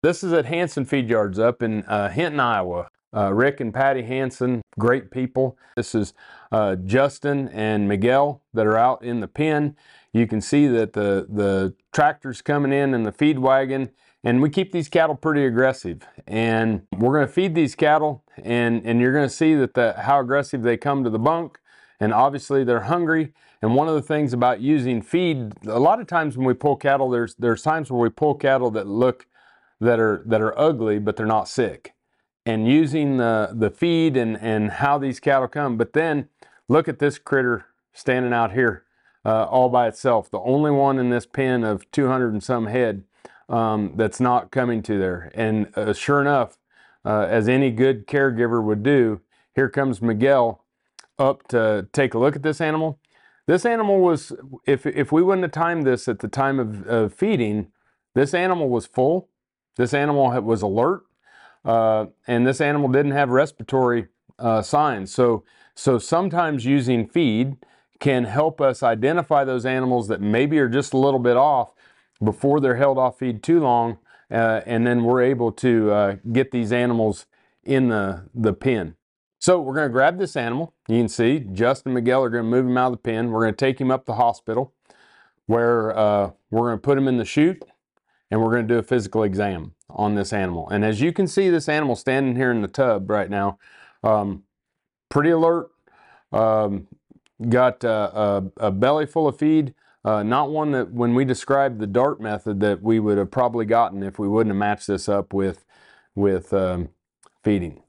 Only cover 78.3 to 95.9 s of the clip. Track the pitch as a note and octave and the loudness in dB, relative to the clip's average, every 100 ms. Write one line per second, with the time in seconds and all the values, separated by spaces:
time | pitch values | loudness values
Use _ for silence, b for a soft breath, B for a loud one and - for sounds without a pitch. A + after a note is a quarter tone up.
78.3 | A#2 A2+ - C3+ A#2 D#2+ - _ _ _ | -2 -2 0 -2 -2 -4 -12 _ _ _
79.3 | _ - F3+ C3+ C#3 D3 B2 C#3+ F3+ F3+ | _ 2 2 0 -2 0 2 2 2 -6
80.3 | C#3 A#2 B2+ E3 _ - A#2 A2 - A#2 | -4 -4 -4 -8 _ -2 0 0 0 0
81.3 | D3+ G#2+ F#2 A#2+ C3+ C3+ B2+ A#2 C3 B2 | 0 -4 -2 0 0 -2 -2 2 2 0
82.3 | A#2 A2+ B2 B2+ B2+ B2+ B2 - A2 A#2+ | -2 0 0 2 0 0 -2 -6 -4 -2
83.3 | A2 A2+ G#2+ C3+ C3 C3 C3 - A#2 A#2 | 0 0 0 -2 0 -2 -2 -4 -2 -2
84.3 | A#2 - A2+ C#3 _ b b b b b | -2 -6 -6 -6 _ b b b b b
85.3 | b - A#2 A#2 A#2 A2 A2 G#2 G#2 F#2+ | b -2 0 2 2 0 2 2 2 0
86.3 | - _ A2 A#2 A2 C#3 C3+ C3+ B2 G#2+ | -6 _ -2 0 -2 0 0 2 0 -2
87.3 | - D#3+ F#3 - _ _ _ _ _ _ | 2 2 0 -14 _ _ _ _ _ _
88.3 | A2 A2+ A#2+ A2 A#2+ A2 B2 G2 A2 G#2+ | 0 2 0 0 -2 0 -2 0 -2 0
89.3 | F#2+ G2+ F2+ - _ _ - G#2 G2+ G2 | 0 -4 -4 -12 _ _ -4 -2 -2 -2
90.3 | G#2+ F#2 E2+ D#2+ G2+ G#2+ G#2+ D#3 E3+ F#3 | -4 -4 -6 -4 -2 0 0 -2 0 -2
91.3 | - F#3+ E3 D3+ D3+ C#3+ A#2 - C3 C3+ | 0 2 0 0 -2 -2 -2 -2 0 0
92.3 | B2 B2+ A#2 G2+ - B2+ G#2 F#2+ G#2 F#2 | 0 0 0 -2 0 0 0 -2 -2 -2
93.3 | G2+ G2 G2 b b b b A2 G#2+ G2+ | -2 -4 -6 b b b b 0 0 0
94.3 | G2 _ _ _ _ _ _ _ C#3+ D3+ | -8 _ _ _ _ _ _ _ 0 2
95.3 | E3 E3 E3+ E3 _ b | 4 2 0 -4 _ b